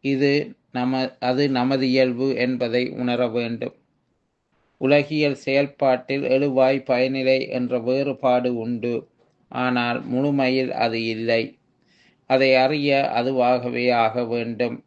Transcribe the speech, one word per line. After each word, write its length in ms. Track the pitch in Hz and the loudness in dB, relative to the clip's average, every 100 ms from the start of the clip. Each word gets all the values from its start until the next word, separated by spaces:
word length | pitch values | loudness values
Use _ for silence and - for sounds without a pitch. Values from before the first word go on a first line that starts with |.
இது 280 | 139 135 143 147 - - _ | -2 0 2 2 -2 -12 _
நம-, 400 | 123 127 131 131 - | -4 -2 -2 -4 -4
அது 300 | 123 127 143 | -2 0 2
நமது 360 | 131 127 135 131 | 2 0 0 2
இயல்பு 400 | 131 127 120 135 120 | 2 2 0 -2 0
என்பதை 480 | 123 127 120 120 127 | -2 0 -2 -2 -2
உணர 380 | - 123 123 120 | -4 -2 0 0
வேண்டும். 480 | 113 117 113 117 _ _ _ _ _ _ _ _ _ _ _ | -2 -4 -6 -8 _ _ _ _ _ _ _ _ _ _ _
உலகியல் 540 | 131 147 143 151 147 131 | 2 2 2 0 0 -2
செயல்பாட்டில் 880 | - 139 143 - 135 127 - 139 | 0 0 0 0 0 0 -2 -4
எழுவாய் 640 | 135 131 143 131 131 139 135 | 0 0 2 2 2 2 0
பயனிலை 540 | 123 131 135 131 131 - | 0 0 0 2 2 0
என்ற 320 | 127 123 123 | -4 -2 -2
வேறுபாடு 800 | 113 131 139 127 131 123 123 120 | 0 -2 -2 -2 0 2 0 -2
உண்டு. 360 | 113 120 120 117 - _ _ _ _ | -4 -4 -4 -6 -8 _ _ _ _
ஆனால் 480 | 123 127 123 120 120 - | -4 -2 0 -2 -4 -4
முழுமையில் 640 | 123 143 139 131 131 127 | -2 0 0 0 0 -2
அது 280 | - 117 113 113 | -2 -2 -2 -4
இல்லை. 380 | 110 113 117 113 _ _ _ _ _ _ _ _ | -4 0 0 -2 _ _ _ _ _ _ _ _
அதை 260 | 131 135 131 | 2 4 4
அறிய 540 | 131 151 143 139 139 | 4 2 2 2 2
அதுவாகவே 760 | 117 123 135 123 123 123 120 123 | -2 -2 2 2 2 0 -2 0
ஆக 320 | 120 113 120 | 2 2 0
வேண்டும். 540 | 117 120 117 110 120 117 | -4 -4 -4 -4 -4 -4